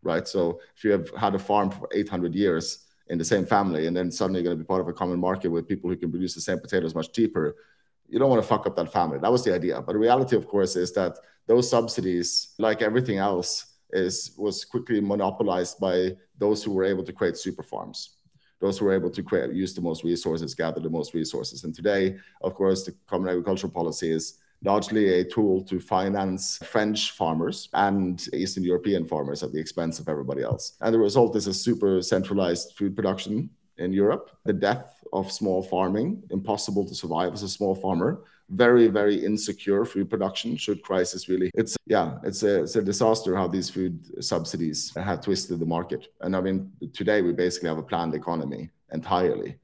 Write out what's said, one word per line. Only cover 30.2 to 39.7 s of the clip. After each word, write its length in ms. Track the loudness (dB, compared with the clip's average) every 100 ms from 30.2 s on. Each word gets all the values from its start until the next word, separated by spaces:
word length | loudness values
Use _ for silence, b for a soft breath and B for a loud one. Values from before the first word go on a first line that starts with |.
| -4 -4
else. 300 | -2 -4 -6 -4
And 120 | 0
the 60 | 4
result 380 | 4 4 4 2
is 100 | -2
a 60 |
super 480 | -2 0 2 4 2
centralized 720 | 2 0 0 0 0 0 -4 -4
food 180 | -4
production 560 | 0 -2 -2 -2 -4 -4 _ _ _
in 160 | -2
Europe, 380 | 2 4 2 -4 _
the 80 | -2
death 500 | 2 2 0 -4 -18 -6
of 180 | -4 -2
small 320 | -2 0 0
farming, 600 | 0 0 2 2 0 -2 -4
impossible 540 | -6 -2 -2 0 -2 -2
to 80 |
survive 380 | -4 -4 0 -2
as 120 | -2
a 40 | -8
small 260 | -2 0
farmer, 460 | 0 0 0 0 -2 B B B
very, 380 | 4 8 8 8
very 360 | 6 4 2
insecure 600 | 0 0 -2 -4 0